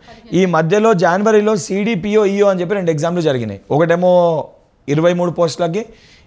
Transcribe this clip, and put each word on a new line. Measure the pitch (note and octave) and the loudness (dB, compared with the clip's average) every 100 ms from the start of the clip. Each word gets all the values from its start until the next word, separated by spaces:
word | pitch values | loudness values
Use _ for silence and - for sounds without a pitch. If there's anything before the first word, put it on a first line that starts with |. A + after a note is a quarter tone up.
| - - - | -18 -20 -4
ఈ | E3 F#3 | 0 2
మధ్యలో | D#3+ D#3+ G#3 A3 | 0 0 2 2
జనవరిలో | G3+ F3 F3+ G#3+ G#3+ G#3 A3 | 2 2 0 2 2 2 -2
సీడీపీఓ, | - G3 G#3 A3+ G3+ G#3+ | -2 -4 -2 -4 0 0
ఈఓ | G3+ G3+ G3+ | 2 2 2
అని | F#3 | 0
చెప్పి | F3 | -2
రెండు | G3+ F3 | -2 -2
ఎగ్జామ్లు | D#3 E3 F3 | -2 -2 -2
జరిగినాయి. | D#3 C3 A2+ G2 - | 0 -2 -4 -10 -4
ఒకటేమో | C3+ E3 E3+ F3+ F3+ E3+ D#3+ - - _ _ - | 0 0 2 2 2 2 0 -6 -14 _ _ -4
ఇరవై | D3 E3+ | 0 2
మూడు | F3 F3 | 0 -2
పోస్టులకి, | E3+ E3+ - E3+ F#3 A3+ - _ _ | -2 -2 -2 -4 -4 -8 -14 _ _